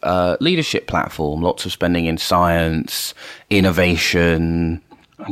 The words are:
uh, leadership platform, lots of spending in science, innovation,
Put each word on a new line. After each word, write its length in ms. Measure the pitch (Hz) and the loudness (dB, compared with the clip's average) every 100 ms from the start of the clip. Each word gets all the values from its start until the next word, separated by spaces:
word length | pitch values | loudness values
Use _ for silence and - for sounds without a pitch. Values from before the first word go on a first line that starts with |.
uh, 320 | - 92 90 - | -2 0 0 0
leadership 480 | 156 175 151 - - | 0 0 -2 -4 -2
platform, 560 | 90 - - 76 76 | -4 -4 -4 -4 -2
lots 220 | 87 - | -2 -2
of 80 | 92 | -8
spending 320 | - 87 87 | -4 0 0
in 140 | 82 82 | 0 -2
science, 960 | - 90 87 85 82 80 - - - - - - _ | 0 2 4 2 2 0 -4 -8 -8 -12 -20 -20 _
innovation, 1300 | 101 95 85 90 82 - 87 85 82 82 85 82 85 - - _ - - | 2 4 4 2 2 0 2 2 2 0 0 0 -4 -10 -20 _ -16 -6